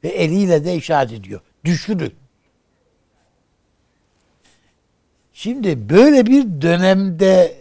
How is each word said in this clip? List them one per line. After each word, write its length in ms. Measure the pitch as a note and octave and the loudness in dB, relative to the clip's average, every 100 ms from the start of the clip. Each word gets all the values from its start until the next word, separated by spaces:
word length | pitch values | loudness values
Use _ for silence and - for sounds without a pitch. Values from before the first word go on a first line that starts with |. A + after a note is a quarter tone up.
Ve 40 | D#3+ | -8
eliyle 560 | G3 E3 F#3 G3 D#3+ D#3 | -4 -4 -2 0 -2 -2
de 100 | F3 | -8
işaret 360 | - D3+ B2+ | -4 -2 -2
ediyor. 300 | A2 G2 D#2+ _ _ D#3 | -8 -16 -18 _ _ -6
"Düşünün." 500 | E3+ - G3+ B2+ - _ _ _ _ _ _ _ _ _ _ _ _ _ _ _ _ _ _ _ _ _ _ _ _ _ _ _ _ _ _ _ | -6 -4 -8 -8 -12 _ _ _ _ _ _ _ _ _ _ _ _ _ _ _ _ _ _ _ _ _ _ _ _ _ _ _ _ _ _ _
Şimdi 560 | _ G#3+ C4 G#3 C#3 G#2 | _ -10 -6 -4 -6 0
böyle 360 | E3 C#4 C#4+ A#3 | 6 6 6 4
bir 360 | C4+ A#3+ D#3 | 2 0 -4
dönemde 960 | E3 F3 F#3 F#3+ G3 E3 F#3+ F#3 E3+ - | -2 0 2 0 -2 0 2 4 2 -2